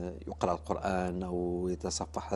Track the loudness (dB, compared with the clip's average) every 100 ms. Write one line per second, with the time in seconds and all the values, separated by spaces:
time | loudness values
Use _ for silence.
0 | -4 -6 -8 2 4 4 0 0 2 2
1 | 2 0 -2 0 0 0 0 0 -2 -2
2 | -2 -4 0